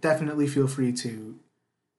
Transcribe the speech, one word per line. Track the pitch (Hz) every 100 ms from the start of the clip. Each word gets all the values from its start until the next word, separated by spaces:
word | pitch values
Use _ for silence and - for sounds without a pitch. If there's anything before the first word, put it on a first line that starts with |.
definitely | 160 156 151 151 143
feel | 139 135
free | 135 123
to | 123 120 110 110 - _ _ _ _ _